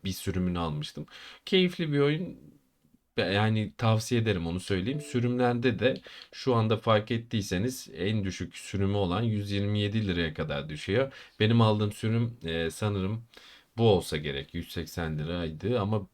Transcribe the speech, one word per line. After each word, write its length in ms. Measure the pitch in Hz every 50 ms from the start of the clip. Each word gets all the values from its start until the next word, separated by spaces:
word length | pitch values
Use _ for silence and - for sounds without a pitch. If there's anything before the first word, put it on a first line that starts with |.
| -
bir 80 | 95 92
sürümünü 460 | - - - 85 92 90 90 90 87
almıştım. 480 | 82 82 76 76 76 - - - 156 - - - - - - - _
Keyifli 460 | - - 185 185 180 175 - 175 156 143
bir 60 | 143
oyun. 380 | 143 143 151 160 180 170 - - - - - _ _ _ _ _ _ _ _ _ _ _ _
Be-, 60 | - 104
yani 500 | 87 95 101 107 110 110 110 107 98 - _
tavsiye 420 | - 113 110 110 113 - 123 120
ederim, 260 | 113 110 104 90 82
onu 140 | 82 82 92
söyleyeyim. 400 | - - 101 92 90 113 139 147
Sürümlerde 800 | 147 - - 127 120 120 123 123 123 123 120 120 120 131 110 90
de 220 | 104 127 - - - - - - - - -
şu 220 | - - 135 123
anda 220 | 113 110 110 110
fark 340 | 104 - - 110 107 107 -
ettiyseniz 800 | 120 120 117 117 - 110 98 - 92 90 101 127 131 - - - -
en 280 | - 87 101 110 110 95
düşük 320 | 95 90 - 95 - -
sürümü 400 | - - - - 98 98 98 101
olan 260 | 101 98 90 87 90 120
yüz 280 | 117 107 104 101 101
yirmi 300 | 101 98 101 101 104 104
yedi 280 | 104 101 101 113 110 95
liraya 260 | 87 85 85 80 76
kadar 340 | - 82 78 73 71 71 78
düşüyor. 440 | 78 76 - - 95 117 135 135 - - - - _ _
Benim 200 | 107 107 117 117
aldığım 320 | 113 110 107 104 107 104 104
sürüm, 440 | - - 110 110 117 117 117 117 - -
e, 260 | 82 82 82 82 82
sanırım 540 | 80 - - 107 101 98 92 95 107 113 117 - _ - - - - - _ _ _
bu 120 | - 117 113
olsa 280 | 101 87 - - -
gerek. 380 | 78 76 76 69 67 71 - -
Yüz 180 | 87 80 - -
seksen 460 | 90 82 80 - - 82 80 78 76
liraydı 600 | 76 80 87 87 87 80 78 78 90 101 123 123
ama 280 | 117 104 107 107 98 -